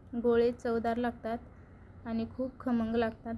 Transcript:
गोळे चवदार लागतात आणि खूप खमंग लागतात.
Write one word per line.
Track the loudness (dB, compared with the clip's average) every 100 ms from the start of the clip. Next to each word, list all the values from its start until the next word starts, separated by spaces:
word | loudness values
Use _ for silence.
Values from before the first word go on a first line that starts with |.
| -8 0
गोळे | 4 6 4
चवदार | 2 -2 0 0 0
लागतात | -2 -2 -6 -6 -8 -18 -20 -20 -20 -14 -6
आणि | -4 -4 -4
खूप | -6 -4
खमंग | 0 2 2 2
लागतात. | 2 -2 -8